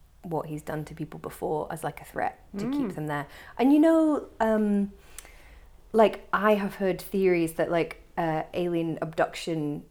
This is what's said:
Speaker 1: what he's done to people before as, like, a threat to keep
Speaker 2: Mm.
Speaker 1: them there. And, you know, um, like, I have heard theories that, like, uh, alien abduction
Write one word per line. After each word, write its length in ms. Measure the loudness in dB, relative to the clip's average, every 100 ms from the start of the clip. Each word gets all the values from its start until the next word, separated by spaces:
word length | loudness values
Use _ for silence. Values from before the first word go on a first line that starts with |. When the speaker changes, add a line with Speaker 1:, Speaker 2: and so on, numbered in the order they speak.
| -20 _
Speaker 1:
what 240 | -8 -6 -6
he's 140 | -8
done 220 | -8 -8
to 100 | -8
people 280 | -10 -12 -10
before 500 | -12 -8 -4 -4 -4
as, 140 | -6 -8
like, 160 | -8
a 40 | -12
threat 320 | -6 -6 -6 -12 -8
to 80 | -6
keep 180 | -4 -4
Speaker 2:
Mm. 60 | -4
Speaker 1:
them 120 | -4
there. 200 | -4 -6 -14 -12 0
And, 140 | 4
you 80 | 6
know, 460 | 6 6 4 0 -4 -2
um, 500 | 0 2 2 0 -2 -6 -20 -20 -20 -20 -20 -20 -20 -20 -2
like, 340 | 4 4 2 -6
I 220 | 0 2 2
have 200 | 0 -2
heard 240 | -2 -2
theories 520 | -2 0 4 4 2
that, 180 | 0 0
like, 320 | 0 0 -6 -12 -4
uh, 260 | -2 -2 -4
alien 460 | -4 -2 0 -2 -4
abduction 840 | -4 -2 -2 -2 -6 -4 -2 -6 -10